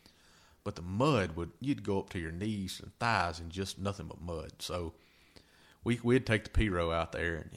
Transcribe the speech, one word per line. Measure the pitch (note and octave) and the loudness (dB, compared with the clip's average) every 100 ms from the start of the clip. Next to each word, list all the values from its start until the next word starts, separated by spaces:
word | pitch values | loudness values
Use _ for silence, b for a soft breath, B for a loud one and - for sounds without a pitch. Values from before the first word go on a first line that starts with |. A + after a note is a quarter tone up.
| b b b b b b | b b b b b b
but | G2+ F2 | -8 -8
the | |
mud | F2 G2 D3 B2 F#2 E2 | -4 2 4 6 2 -2
would, | E2+ - | -6 -4
you'd | C3 A2+ | -4 -2
go | G#2 G2 | 0 0
up | - | 0
to | G2 | -4
your | D#2+ | -4
knees | E2+ G#2+ G#2+ F#2 - | -4 -4 -2 -4 -8
and | - - | -12 -4
thighs | A#2 G#2+ F2 E2 | 0 2 2 -2
and | E2 | -8
just | F2+ F#2+ - | -6 -6 -4
nothing | F#2+ G2 D#2+ | -4 -4 -8
but | D#2+ | -10
mud. | F2 D#2+ D2 - | -8 -6 -8 -10
So | - F2+ E2 - B B B B B B B B | -6 -4 -6 -10 B B B B B B B B
we, | A#2 A#2+ | -2 2
we'd | A#2+ B2+ | 4 4
take | A#2 A2 | 6 2
the | - | 4
P-row | - A2 F2 E2+ | 4 4 4 2
out | E2 E2 | 2 0
there, | - E2+ | 0 0
and, | D#2+ - | -2 -6